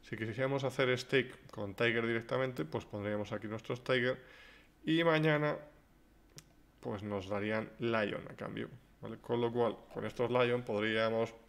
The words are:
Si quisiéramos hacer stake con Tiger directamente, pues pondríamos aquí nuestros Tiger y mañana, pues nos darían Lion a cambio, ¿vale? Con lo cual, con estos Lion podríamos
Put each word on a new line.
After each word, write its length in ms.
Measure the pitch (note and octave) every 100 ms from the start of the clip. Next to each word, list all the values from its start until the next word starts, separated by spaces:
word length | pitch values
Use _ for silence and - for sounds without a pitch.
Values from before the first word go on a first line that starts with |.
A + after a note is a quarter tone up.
Si 160 | - -
quisiéramos 480 | A2 A2 C3+ C#3 C3
hacer 320 | B2 C3 B2
stake 500 | - C#3 B2 - -
con 260 | - G#2 G2
Tiger 300 | A#2+ A#2 A#2
directamente, 600 | A#2 A#2 C3 C3 B2 -
pues 180 | A2+
pondríamos 480 | - G#2+ G2+ G#2 G#2
aquí 160 | A2 G#2+
nuestros 340 | A2 - B2
Tiger 400 | B2+ B2+ B2 C3 - - - - - _
y 200 | - D#3+ E3
mañana, 520 | D#3 D#3 D3+ D3+ - - - _ - _ - - - - - - _
pues 220 | B2 G#2+
nos 260 | G#2 G2+ F#2
darían 420 | G2+ G#2+ A2 A2 -
Lion 480 | A#2 A2+ G#2 - -
a 60 | -
cambio, 340 | A2 G#2+ A2+ - - -
¿vale? 180 | A2 A2+
Con 200 | - A#2+
lo 140 | B2+
cual, 240 | A#2+ A#2 G2 -
con 120 | - G#2+
estos 240 | - A#2+
Lion 340 | B2 B2 B2
podríamos 680 | B2 G#2 G#2+ A2 A2 A2+ A2+ -